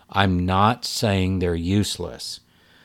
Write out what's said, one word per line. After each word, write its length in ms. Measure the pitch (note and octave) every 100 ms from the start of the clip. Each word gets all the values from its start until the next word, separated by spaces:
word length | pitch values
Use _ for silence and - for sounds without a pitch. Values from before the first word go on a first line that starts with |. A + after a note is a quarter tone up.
| _
I'm 380 | G2 G2 F2+ F2+
not 380 | F#2+ G#2 B2
saying 540 | - - A2+ G2 F#2 F#2+
they're 180 | F2 E2+
useless. 840 | E2+ G2+ G2 - E2+ - - - _ _ _ _